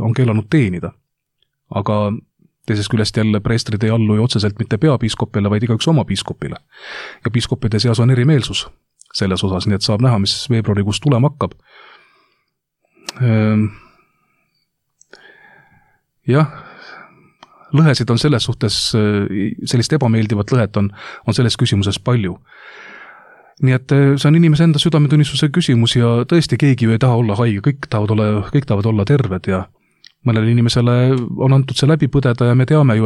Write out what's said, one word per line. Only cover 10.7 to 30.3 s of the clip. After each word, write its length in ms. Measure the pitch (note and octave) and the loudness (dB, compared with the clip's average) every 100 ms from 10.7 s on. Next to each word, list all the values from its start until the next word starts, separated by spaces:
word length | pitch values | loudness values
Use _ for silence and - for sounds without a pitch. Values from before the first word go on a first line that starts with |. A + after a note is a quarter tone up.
| G2+ G2+ G2 | -2 -2 -2
tulema 260 | C#3+ A#2 C3+ | 0 2 0
hakkab. 220 | - F#2+ - _ - - - _ _ _ _ _ _ _ _ _ _ - - | -2 -8 -8 _ -20 -20 -20 _ _ _ _ _ _ _ _ _ _ -16 -4
Ehm, 460 | B2 A2 G#2+ G#2+ G#2+ - - _ _ _ _ _ _ _ _ _ _ _ _ - - - - - _ _ _ _ _ _ - | 0 2 2 0 -2 -6 -20 _ _ _ _ _ _ _ _ _ _ _ _ -20 -20 -20 -20 -20 _ _ _ _ _ _ -2
jah, 200 | C3+ D#3 - - - - - - _ _ _ - _ _ | 0 0 -4 -20 -20 -20 -20 -20 _ _ _ -20 _ _
lõhesid 360 | C#3+ D#3+ B2+ A#2 | 2 2 2 0
on 120 | A#2+ | 0
selles 260 | D3+ A#2+ - | 0 0 -2
suhtes, 320 | - G#2+ - - A2+ | -4 -4 -4 -2 0
äh, 540 | G#2 G#2 G2+ G2 G#2 - - | 0 0 -2 -4 -6 -6 -2
sellist 240 | B2 A2 | -2 0
ebameeldivat 600 | D#3 B2 A2+ A2 G#2 G2+ C3 | 0 0 0 0 -2 0 0
lõhet 240 | G2+ G#2 | 0 -2
on, 80 | G2+ - - - - | -4 -6 -18 -10 -4
on 100 | G#2+ | 0
selles 220 | A2+ - | 0 0
küsimuses 400 | A#2+ G2+ G2 - | 0 0 0 -2
palju. 400 | - A#2+ F#2 F2 _ - - - - - - - - - _ - | -2 -2 -2 -8 _ -20 -20 -20 -20 -20 -20 -20 -20 -20 _ -2
Nii 120 | C3 B2+ | 0 0
et, 180 | - | 0
äh, 220 | C#3 C#3 C#3 | 2 4 2
see 120 | D3 | 4
on 60 | D#3+ | 4
inimese 260 | E3+ D3+ E3 | 4 4 4
enda 160 | D3 | 2
südametunnistuse 680 | E3+ D#3 C#3+ D3+ D3 - D3+ | 2 2 2 2 2 2 2
küsimus 420 | F3 D#3+ A#2+ A#2 B2 | 2 2 2 2 2
ja 280 | A#2 A#2 A#2 | 2 0 2
tõesti, 280 | E3+ - A#2 | 0 0 2
keegi 280 | C#3+ A#2+ A2+ | 2 2 2
ju 80 | A2+ | 2
ei 60 | |
taha 180 | B2+ A#2+ | 2 2
olla 160 | A2+ G2+ | 0 0
haige, 240 | A#2+ G2+ C#3 | 0 0 -2
kõik 220 | C#3 - | -4 -4
tahavad 260 | A2 G#2 G#2+ | -4 0 0
olla, 120 | G#2+ G#2+ G2 | 0 -2 -2
kõik 140 | D3 - | -2 0
tahavad 200 | G2+ A2 | 0 0
olla 160 | G#2+ G2+ | 0 2
terved 420 | C#3+ G#2+ F#2 - | 0 0 -4 -4
ja 120 | F#2 F#2 _ _ _ - _ | -4 -6 _ _ _ -20 _
mõnele 220 | B2 | -2